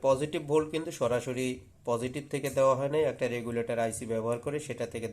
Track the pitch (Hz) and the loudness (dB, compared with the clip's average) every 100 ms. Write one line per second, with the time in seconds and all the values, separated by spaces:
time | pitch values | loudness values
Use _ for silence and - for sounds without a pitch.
0 | 135 135 151 165 147 156 156 160 165 165 | 4 4 2 -2 2 2 2 -2 -4 -2
1 | 120 120 131 123 127 127 - - - 117 | 0 0 0 -2 -2 -4 -10 -8 -2 -2
2 | 127 139 139 143 139 135 135 131 139 151 | -2 -6 -6 -4 0 4 4 4 2 2
3 | 147 - 127 120 113 117 117 117 113 110 | 2 2 -2 -2 -2 -2 0 0 0 -2
4 | 117 113 113 120 143 147 147 120 117 117 | -2 -2 0 -2 -2 -4 -4 -6 -6 -6
5 | 113 | -4